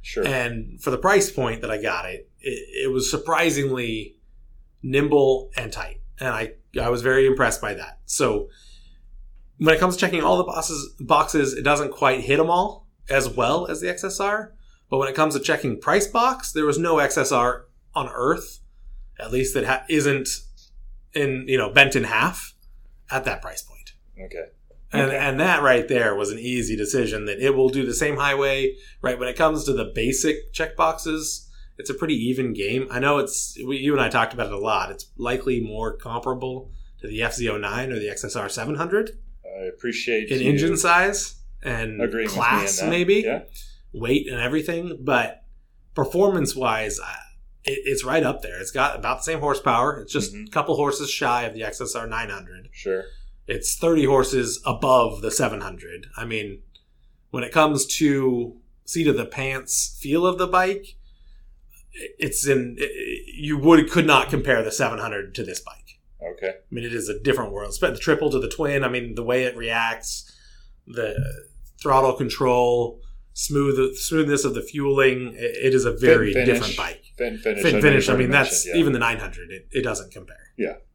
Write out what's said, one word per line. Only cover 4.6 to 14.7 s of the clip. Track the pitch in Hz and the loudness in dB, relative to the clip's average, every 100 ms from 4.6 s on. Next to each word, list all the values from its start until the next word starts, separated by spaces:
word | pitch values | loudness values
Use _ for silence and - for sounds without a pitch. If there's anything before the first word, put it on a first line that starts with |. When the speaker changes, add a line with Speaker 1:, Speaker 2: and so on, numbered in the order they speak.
| - _ | -20 _
Speaker 2:
nimble | 135 139 147 147 135 131 - - | 0 2 4 6 6 4 0 -8
and | 113 | -8
tight. | - - - - - | -8 -10 -12 -14 -8
And | 131 | -4
I, | 110 113 - _ - | -4 -6 -10 _ -4
I | 120 | 0
was | 120 | 0
very | 123 131 135 | 4 6 6
impressed | 131 120 - | 4 2 0
by | 110 | -6
that. | 98 - - - | -8 -12 -18 -8
So | - 131 104 101 - - - - - - - - - - _ | 0 2 0 -4 -16 -20 -20 -20 -20 -20 -20 -20 -20 -20 _
when | 156 | 4
it | 156 | 6
comes | 180 180 | 4 2
to | |
checking | 180 170 | 0 2
all | 156 180 | 2 2
the | |
boxes, | 175 165 160 156 143 - | 2 -2 -6 -6 -10 -12
boxes, | 131 151 - 160 135 | 2 2 4 2 2
it | 131 | 0
doesn't | 127 147 143 | 2 2 0
quite | - 139 131 | 0 2 2
hit | 113 143 | 2 2
'em | 160 | 4
all | 175 208 - - _ - | 4 2 -4 -20 _ 0
as | 135 127 | 0 0
well | 117 120 156 180 | 0 0 0 -2
as | - | -6
the | 180 | -6
X | 175 | -6
S | 196 190 | -6 -4
R. | 202 214 214 - - | -2 -2 -6 -18 -20